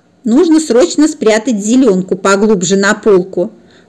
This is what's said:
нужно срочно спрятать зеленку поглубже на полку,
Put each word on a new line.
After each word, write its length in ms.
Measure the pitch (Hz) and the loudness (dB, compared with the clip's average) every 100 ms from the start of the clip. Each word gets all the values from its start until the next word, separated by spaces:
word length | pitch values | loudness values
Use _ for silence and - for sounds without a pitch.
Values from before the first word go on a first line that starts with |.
| _ _ | _ _
нужно 360 | 214 254 339 311 | -2 0 2 2
срочно 480 | - 233 339 - 302 | 2 0 0 0 -2
спрятать 560 | - 214 214 262 208 | 0 -2 0 -2 -4
зеленку 520 | 208 254 262 185 185 185 | 0 2 2 0 -2 -4
поглубже 580 | 196 196 214 196 185 196 | -2 0 2 0 0 0
на 180 | 202 | 0
полку, 580 | 214 226 185 180 180 208 - _ _ | 0 0 0 0 -6 -8 -10 _ _